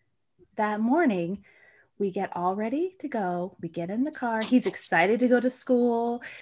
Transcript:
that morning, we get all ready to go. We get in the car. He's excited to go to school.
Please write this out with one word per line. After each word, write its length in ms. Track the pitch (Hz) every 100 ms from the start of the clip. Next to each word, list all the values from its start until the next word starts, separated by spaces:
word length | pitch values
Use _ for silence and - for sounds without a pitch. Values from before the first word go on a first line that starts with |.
| _ _ _ _ _ -
that 240 | 214 214
morning, 600 | 226 311 311 185 170 196 - _ _ _ _ -
we 100 | 196
get 240 | 196 180 -
all 200 | 180 196
ready 400 | 220 277 370 -
to 80 | 302
go. 480 | 226 180 175 185 -
We 80 | 165
get 200 | 170 170
in 120 | 220
the 80 | 294
car. 300 | 302 240 220
He's 240 | 220 254 190
excited 540 | - - 170 180 226
to 80 | 247
go 120 | 247
to 100 | 247
school. 720 | - - 247 240 233 233 240 - -